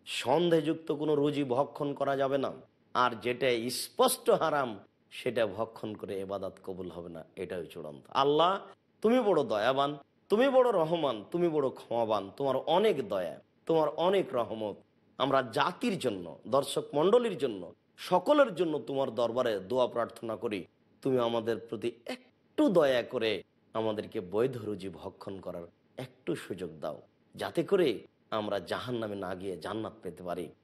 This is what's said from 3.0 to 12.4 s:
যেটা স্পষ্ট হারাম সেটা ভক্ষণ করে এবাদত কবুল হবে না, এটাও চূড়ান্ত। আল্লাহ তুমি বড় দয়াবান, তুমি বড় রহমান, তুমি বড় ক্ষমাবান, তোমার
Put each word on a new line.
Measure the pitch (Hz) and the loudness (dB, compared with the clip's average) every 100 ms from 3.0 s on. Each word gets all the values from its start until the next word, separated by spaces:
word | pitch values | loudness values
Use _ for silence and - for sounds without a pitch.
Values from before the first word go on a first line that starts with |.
| 123 113 | 2 2
যেটা | 113 120 135 120 120 | -4 0 2 2 -2
স্পষ্ট | - - - 262 - - | -6 -8 2 2 4 2
হারাম | 196 160 147 127 101 - _ _ | 2 2 0 -2 -6 -14 _ _
সেটা | - 127 117 110 | -6 -4 0 0
ভক্ষণ | 92 113 - 113 | -2 -8 -6 -10
করে | 104 95 98 | -8 -8 -8
এবাদত | 95 98 95 - | -6 -6 -8 -10
কবুল | - 92 92 | -12 -10 -10
হবে | 82 85 | -10 -12
না, | 82 - - | -14 -16 -12
এটাও | 90 92 | -8 -8
চূড়ান্ত। | 80 87 76 71 - | -10 -12 -14 -14 -4
আল্লাহ | - 139 151 170 196 - - _ _ | 2 4 4 4 2 -6 -20 _ _
তুমি | 214 254 | 2 4
বড় | 214 165 | 4 4
দয়াবান, | 120 107 113 135 139 147 - _ _ | 4 2 2 2 0 -2 -12 _ _
তুমি | 208 277 | 4 6
বড় | 262 247 | 6 4
রহমান, | 202 156 170 147 110 95 | 4 2 2 0 -2 -4
তুমি | 175 175 | 0 2
বড় | 156 135 | 2 0
ক্ষমাবান, | - - 117 113 107 98 | -2 -4 0 2 0 -2
তোমার | 95 | -4